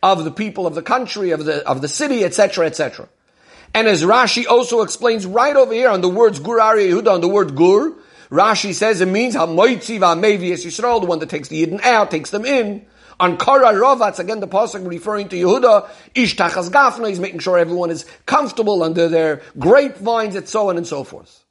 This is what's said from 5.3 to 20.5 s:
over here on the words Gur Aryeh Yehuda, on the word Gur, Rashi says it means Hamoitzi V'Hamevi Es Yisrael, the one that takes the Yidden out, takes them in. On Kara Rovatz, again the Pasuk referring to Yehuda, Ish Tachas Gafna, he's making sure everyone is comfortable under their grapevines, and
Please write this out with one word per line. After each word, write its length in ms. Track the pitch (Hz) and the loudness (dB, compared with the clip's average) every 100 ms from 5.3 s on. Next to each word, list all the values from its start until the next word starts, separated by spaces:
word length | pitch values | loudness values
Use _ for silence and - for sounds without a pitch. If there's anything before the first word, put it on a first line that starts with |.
| 208 262 285 | 0 2 4
over 180 | 247 | 2
here 160 | 220 254 | 2 2
on 120 | 196 | 2
the 80 | 180 | 0
words 300 | 185 233 165 | 4 2 2
Gur 200 | 147 160 | -4 2
Aryeh 320 | 165 220 196 | 4 4 2
Yehuda, 220 | 175 220 | 2 2
on 80 | 185 | 2
the 80 | 170 | 2
word 260 | 202 175 139 | 0 0 2
Gur, 400 | 170 202 302 - _ _ - | 4 4 2 -6 _ _ -4
Rashi 440 | 151 208 214 202 | 2 2 2 -2
says 280 | 170 214 208 | -2 0 0
it 60 | 185 | 0
means 280 | 190 247 226 | 0 -2 -2
Hamoitzi 640 | 165 165 220 233 - 220 | -2 2 2 2 -6 0
V'Hamevi 520 | 185 165 214 208 175 | 0 2 0 0 -2
Es 140 | 175 170 | -6 -8
Yisrael, 360 | - 240 247 | -6 -2 -2
the 60 | 180 | -2
one 120 | 165 | -4
that 100 | 160 | -4
takes 180 | 175 139 | -10 -8
the 180 | 156 165 | -4 -2
Yidden 160 | 160 | 0
out, 300 | 240 233 202 | 2 2 2
takes 180 | 160 - | -2 -6
them 160 | 208 233 | -6 -2
in. 400 | 277 214 202 _ _ _ _ | -2 -2 -6 _ _ _ _
On 180 | 180 175 | -2 0
Kara 360 | - 269 254 | 2 4 4
Rovatz, 460 | 202 247 262 214 - | 4 2 2 0 -2
again 200 | 175 220 | -6 -6
the 80 | 196 | -4
Pasuk 400 | 190 226 202 185 | -2 -2 -4 -10
referring 420 | 170 185 214 202 | -8 -6 -6 -6
to 60 | 185 | -2
Yehuda, 540 | 180 233 240 208 - - - - | 0 2 4 4 2 -20 -10 -2
Ish 200 | 226 - | -2 0
Tachas 340 | 175 180 175 | -2 -2 0
Gafna, 380 | 214 269 233 226 | 2 2 2 -6
he's 120 | 190 | -6
making 200 | 190 175 | -6 -6
sure 180 | 185 180 | 0 0
everyone 340 | 165 175 175 | 0 -2 -4
is 140 | 160 - - - | -6 -10 -18 -2
comfortable 580 | 269 269 - 214 202 | 0 0 -2 -2 0
under 240 | 160 170 170 | -2 0 2
their 340 | 165 160 147 - - | 2 0 -2 -10 -4
grapevines, 760 | 135 262 277 - 202 233 220 190 | 4 4 4 -2 -4 -2 -2 -6
and 140 | - | -6